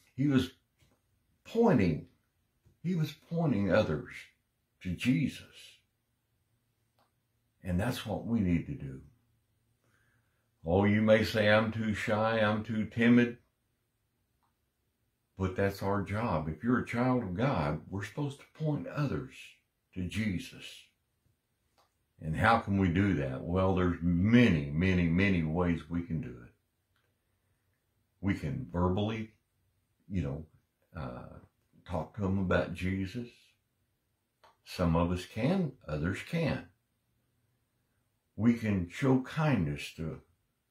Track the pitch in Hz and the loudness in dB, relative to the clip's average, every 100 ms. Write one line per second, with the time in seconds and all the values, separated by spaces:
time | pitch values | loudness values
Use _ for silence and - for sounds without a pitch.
0 | _ - 143 131 - - _ _ _ _ | _ -2 2 2 2 -8 _ _ _ _
1 | _ _ _ _ - 226 233 135 90 73 | _ _ _ _ -8 2 4 6 4 0
2 | - _ _ _ _ _ _ _ 165 185 | -6 _ _ _ _ _ _ _ -4 -2
3 | 147 - - 165 160 101 98 95 78 76 | -2 -6 -8 -2 0 0 2 2 2 -2
4 | - - - _ _ _ _ _ 92 85 | -6 -16 -20 _ _ _ _ _ -8 -4
5 | 117 156 135 - - - - - _ _ | 0 2 0 -4 -18 -20 -20 -20 _ _
6 | _ _ _ _ _ _ _ _ _ _ | _ _ _ _ _ _ _ _ _ _
7 | _ _ _ _ _ _ 92 87 117 127 | _ _ _ _ _ _ -4 -2 -2 -4
8 | - 85 90 113 92 85 - 69 69 67 | -6 -6 -2 0 2 2 0 -10 -10 -12
9 | - _ _ _ _ _ _ _ _ _ | -16 _ _ _ _ _ _ _ _ _
10 | _ _ _ _ _ _ 80 92 101 107 | _ _ _ _ _ _ 0 4 4 4
11 | 107 110 107 113 104 107 113 110 110 104 | 6 4 4 2 4 4 2 -2 -4 -4
12 | - 107 110 113 107 107 101 110 101 - | -2 0 0 2 0 0 -2 -4 -4 2
13 | 117 120 120 - _ _ _ _ _ _ | 6 6 4 -2 _ _ _ _ _ _
14 | _ _ _ _ _ _ _ _ _ _ | _ _ _ _ _ _ _ _ _ _
15 | _ _ _ - 95 - 98 - 98 101 | _ _ _ -6 -4 0 -2 -2 -4 -2
16 | 95 104 120 82 76 78 120 123 - 120 | -2 -4 -2 -2 -4 -6 0 0 0 -2
17 | 127 127 101 87 80 107 73 80 87 95 | 0 0 -2 -2 -2 0 -2 -4 -6 -10
18 | 107 - 143 - - - 156 139 131 - | -8 -8 -8 -8 -18 -6 -4 -4 -4 -4
19 | 143 - 131 - - - _ _ _ 92 | -4 -4 -8 -16 -20 -20 _ _ _ -8
20 | 90 101 107 85 - - - - - _ | -6 -2 -2 -4 -8 -16 -20 -20 -20 _
21 | _ _ _ _ _ _ _ _ _ _ | _ _ _ _ _ _ _ _ _ _
22 | _ - 80 78 107 117 104 98 92 85 | _ -12 -6 2 4 4 2 2 4 4
23 | 101 80 67 65 80 90 95 92 90 85 | 4 2 -2 -4 -2 0 2 2 2 0
24 | 85 87 101 120 117 80 71 76 92 92 | 0 2 4 6 6 4 0 0 2 2
25 | 85 85 98 90 78 82 87 80 - 85 | 2 2 2 2 0 0 0 0 -4 -6
26 | 82 82 62 60 58 _ _ _ _ _ | -4 -6 -6 -12 -20 _ _ _ _ _
27 | _ _ _ _ _ _ _ _ _ _ | _ _ _ _ _ _ _ _ _ _
28 | _ - 95 95 76 65 64 87 90 95 | _ -6 -2 -2 -2 -6 -6 0 2 2
29 | 104 113 110 _ _ _ _ _ _ _ | -2 -4 -8 _ _ _ _ _ _ _
30 | - 98 71 71 80 _ _ _ _ 87 | -8 -4 -4 -6 -12 _ _ _ _ -12
31 | 65 60 - - - _ _ _ - 87 | -12 -12 -16 -20 -20 _ _ _ -8 -8
32 | 78 - 95 98 92 87 - 85 90 95 | -6 -6 -2 0 0 0 0 -4 -4 -4
33 | 95 123 120 - _ _ _ _ _ _ | -4 -8 -12 -16 _ _ _ _ _ _
34 | _ _ _ _ _ _ - - 85 82 | _ _ _ _ _ _ -14 -2 2 2
35 | 87 90 - - 131 190 170 - - 76 | 2 -2 -6 -4 0 0 -2 -6 -8 -4
36 | 80 98 - 85 82 62 - _ _ _ | -2 -4 -6 -4 -2 -4 -8 _ _ _
37 | _ _ _ _ _ _ _ _ _ _ | _ _ _ _ _ _ _ _ _ _
38 | _ _ _ - 113 117 110 98 87 - | _ _ _ 0 2 2 2 0 -2 -2
39 | 131 131 - 151 156 117 76 73 - - | 2 2 0 -2 0 2 0 -4 -10 -10
40 | 80 65 _ _ _ _ _ | -10 -10 _ _ _ _ _